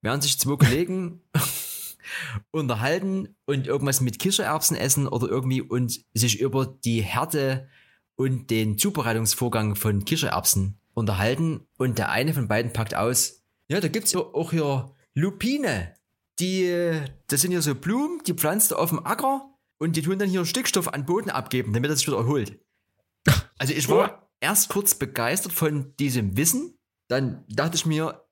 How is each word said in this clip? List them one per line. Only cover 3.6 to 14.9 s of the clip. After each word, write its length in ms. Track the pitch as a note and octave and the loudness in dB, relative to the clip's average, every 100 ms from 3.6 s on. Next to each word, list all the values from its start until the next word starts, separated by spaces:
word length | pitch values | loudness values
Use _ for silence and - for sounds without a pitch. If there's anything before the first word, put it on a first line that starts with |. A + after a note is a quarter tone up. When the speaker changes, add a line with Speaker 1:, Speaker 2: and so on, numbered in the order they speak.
| C3+ | 0
Speaker 1:
irgendwas 340 | C#3 C#3 C3+ | 0 0 0
mit 160 | B2+ G#2+ | 0 0
Kichererbsen 580 | F#3 G3 F#3+ D3+ - D#3+ | 0 0 0 0 0 0
essen 320 | C3 D3 C#3 | 2 2 2
oder 200 | A#2+ A#2+ | 0 0
irgendwie 340 | A#2 C3 C3 | 0 0 -2
und 420 | - B2 B2 - _ | 0 0 0 -4 _
sich 260 | A2+ A#2+ G#2+ | 0 2 2
über 260 | C3 C3+ C3 | 0 0 -2
die 380 | - A#2+ A2+ | -2 -2 0
Härte 680 | G2 F#2 D#3+ D#3 C3+ C3 C3+ _ _ _ _ - | 0 -2 -2 -2 0 -2 -6 _ _ _ _ -4
und 340 | C3 C3 - | -2 -2 0
den 300 | A2+ A2 G#2 | 0 2 2
Zubereitungsvorgang 960 | G3+ G3 A#2 A2+ A2+ - B2 A2+ G#2+ G#2 | 0 0 0 0 0 0 0 2 0 0
von 300 | A2 G2+ F#2 | 2 0 0
Kichererbsen 760 | D#3+ C#3+ - - - F#2+ G2+ _ - | 0 0 0 2 2 0 -6 _ -4
unterhalten 720 | G#2+ F#2+ G#2+ C3+ E3 D#3 - _ | -2 0 0 0 -2 -2 -10 _
und 220 | C3 A2 | -2 0
der 100 | G2+ | 0
eine 240 | G2+ C#3 | 0 0
von 140 | C#3 G#2+ | 0 0
beiden 260 | G#2+ A#2+ | 0 0
packt 220 | A#2 A2 - | -2 -4 0
aus, 480 | A2 B2 - - _ _ _ | 0 0 -2 -4 _ _ _
„Ja, 120 | E3 | -2
da 80 | E3 | 0
gibt's 260 | A3 G#3 | -2 0
ja 60 | F#3 | -2
auch 300 | - - E3 | -2 -2 0
hier 420 | E3 D3 C3+ B2+ | 0 2 0 -2